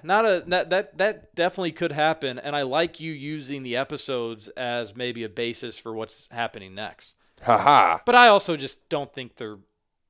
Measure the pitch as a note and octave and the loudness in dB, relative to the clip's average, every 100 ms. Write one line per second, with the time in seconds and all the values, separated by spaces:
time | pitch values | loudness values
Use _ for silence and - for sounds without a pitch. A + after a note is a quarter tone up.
0 | D#3 G3+ A3+ F3+ D#3 F3+ E3 F#3 G#3 E3 | 0 2 2 0 0 -2 0 -2 -2 -2
1 | G3+ G#3+ - - F3 G3 F3 - E3+ D3 | -2 -2 -8 -2 -2 -2 -6 -4 -4 0
2 | D#3 D#3 C3+ B2 C#3+ D3 C3+ C#3+ E3+ E3 | 0 0 -4 -6 -6 -4 -2 0 -2 -4
3 | D#3+ D3+ C#3+ D#3 C3 C#3+ B2+ A#2 C#3 C#3+ | -12 -10 -10 -10 -10 -10 -6 -4 -4 -8
4 | - B2+ A#2 A2 A2 - B2 A#2+ A2 A2 | -6 -6 -6 -10 -14 -8 -6 -6 -8 -8
5 | B2 A#2 A2 G2 A#2+ A#2 A#2+ - A2+ A2 | -8 -8 -10 -6 -6 -6 -12 -12 -12 -10
6 | A2 - - A#2 A2+ A2 F#2+ F#2+ G#2+ - | -12 -14 -14 -8 -8 -10 -16 -14 -14 -14
7 | - _ _ _ - A2+ - C#3 F2+ E2 | -20 _ _ _ 2 4 8 8 6 4
8 | - A#3+ A#3+ G3+ - D#3 C3+ - - D3+ | 4 8 8 8 2 -6 -8 -14 -8 -8
9 | C#3 - A#2+ - A2+ G2+ _ _ _ _ | -6 -12 -16 -14 -14 -14 _ _ _ _